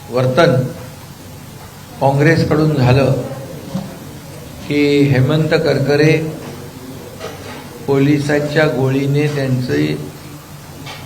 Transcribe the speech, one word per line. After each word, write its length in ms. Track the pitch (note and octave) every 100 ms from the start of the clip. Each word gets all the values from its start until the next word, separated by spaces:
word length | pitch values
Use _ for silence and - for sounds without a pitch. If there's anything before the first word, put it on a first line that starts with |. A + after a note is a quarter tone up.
| -
वर्तन 540 | B2 B2+ F3 E3 B2+ - - - - - - - - - - - - - -
काँग्रेसकडून 760 | C#3 C#3 D3+ E3 - D#3 D#3 C#3+
झालं 360 | B2 B2 C3+ - - - - - - - - - - - - - - - -
की 340 | D3 C#3+ C#3+
हेमंत 460 | C#3 B2+ C#3+ D#3 D#3
करकरे 840 | D#3+ C#3+ C3 C#3 C#3+ D#3 D#3 - - - - - - - - - - - - - - - - -
पोलिसांच्या 800 | C#3 C#3 D3 C#3+ D3 D3 D#3+ D#3
गोळीने 600 | - C3 C3+ C#3 C#3+ D3+
त्यांचे 720 | C#3+ C3+ B2 B2 D3 D3+ - - - - - - - - - - -